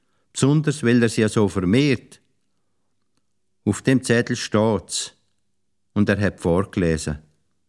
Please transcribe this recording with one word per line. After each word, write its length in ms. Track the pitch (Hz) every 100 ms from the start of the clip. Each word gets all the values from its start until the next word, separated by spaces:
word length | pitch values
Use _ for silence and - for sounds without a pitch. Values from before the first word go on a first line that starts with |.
| _ _ _
„Besonders, 500 | - 131 151 151 135
weil 200 | 117 123
er 80 | 117
sie 100 | -
ja 80 | 107
so 180 | 117 101
vermehrt.“ 760 | 98 90 113 147 123 - - _ _ _ _ _ _ _ _ _ _ _ _ _ _ -
Auf 160 | 101
dem 200 | - 131
Zettel 320 | - 117 117
steht's. 760 | 120 - 110 110 101 - - - _ _ _ _ _ _ _ _
Und 160 | - 104
er 100 | 98
hat 220 | 101 -
vorgelesen. 800 | 92 85 95 - 85 80 - 76 - _ _ _